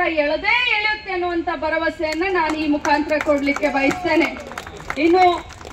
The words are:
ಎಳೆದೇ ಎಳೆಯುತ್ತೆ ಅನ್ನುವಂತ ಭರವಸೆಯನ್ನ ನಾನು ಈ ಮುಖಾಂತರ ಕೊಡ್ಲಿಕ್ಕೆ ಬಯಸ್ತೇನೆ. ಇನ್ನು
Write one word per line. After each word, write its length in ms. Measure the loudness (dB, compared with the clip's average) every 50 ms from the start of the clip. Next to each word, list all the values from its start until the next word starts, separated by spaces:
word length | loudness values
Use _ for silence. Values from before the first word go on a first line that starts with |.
| 0 0 2 0 0
ಎಳೆದೇ 340 | 0 0 0 0 2 2 2 2 0 0
ಎಳೆಯುತ್ತೆ 380 | 0 0 -2 -4 -4 -6 -6 -4
ಅನ್ನುವಂತ 340 | -2 -2 -2 -2 -2 -2 -4 -4 -2 -2
ಭರವಸೆಯನ್ನ 600 | -2 -2 0 -2 -2 -2 -2 -4 -4 -2 -2 -2 0 0 0
ನಾನು 180 | 0 0 0 -2 0
ಈ 20 | 0 0
ಮುಖಾಂತರ 420 | 0 2 2 2 2 2 0 0 0 2 2
ಕೊಡ್ಲಿಕ್ಕೆ 400 | 2 2 2 0 0 0 0 0 0
ಬಯಸ್ತೇನೆ. 500 | 2 0 0 0 0 -2 0 2 2 2 0 -2 -8 -12 -12 -12 -12 -14 -14 -14 -14 -12 -8 -2 2 4
ಇನ್ನು 180 | 4 6 6 6 6 4 2 -6 -12 -16 -16 -16 -10